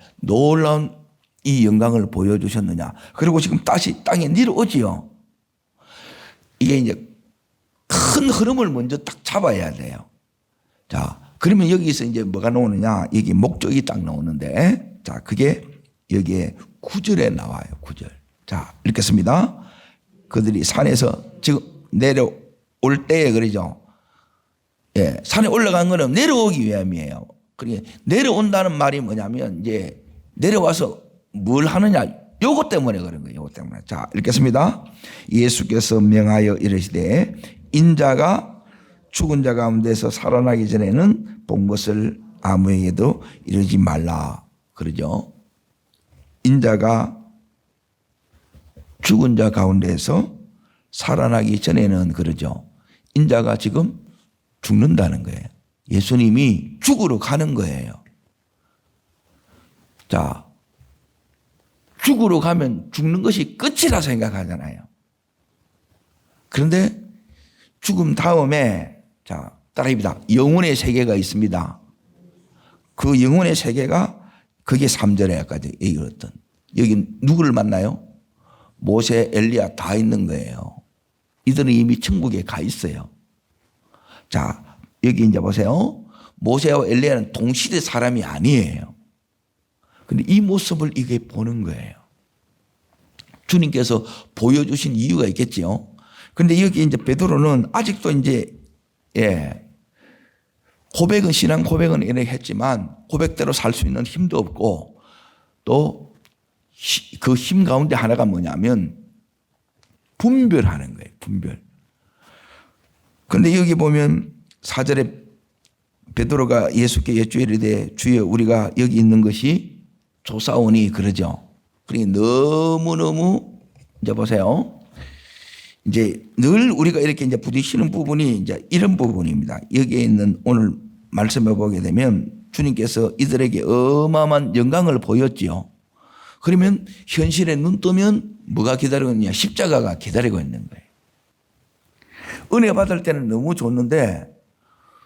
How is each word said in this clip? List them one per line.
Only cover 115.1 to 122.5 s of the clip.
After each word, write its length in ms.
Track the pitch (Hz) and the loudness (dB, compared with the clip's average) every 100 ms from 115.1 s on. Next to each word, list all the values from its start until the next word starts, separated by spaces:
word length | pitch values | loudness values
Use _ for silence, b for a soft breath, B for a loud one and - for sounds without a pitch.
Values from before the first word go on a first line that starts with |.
| - - _ _ _ _ _ _ _ - - | -6 -20 _ _ _ _ _ _ _ -10 -4
베드로가 600 | 117 143 123 123 78 113 | -2 0 2 2 2 2
예수께 420 | 120 - - 113 | 2 0 0 0
여쭈어 240 | 110 120 | 0 0
이르되, 520 | 113 110 107 104 104 - | 0 0 0 -2 -4 -4
"주여, 300 | 127 120 92 | 2 2 2
우리가 460 | 113 110 113 98 - | 2 2 2 0 0
여기 200 | 123 110 | 2 4
있는 240 | 113 110 | 6 6
것이 640 | 107 107 135 175 - - - _ _ _ | 4 2 0 -2 -4 -20 -20 _ _ _
좋사오니." 680 | - 110 139 120 110 110 104 | -12 -8 -2 2 4 4 2
그러죠. 560 | - 101 92 85 - - _ _ _ - | 0 -2 -2 -4 -6 -14 _ _ _ -8
그러니 200 | 113 101 | -4 -2
너무너무, 1500 | 98 113 127 147 | 0 2 2 2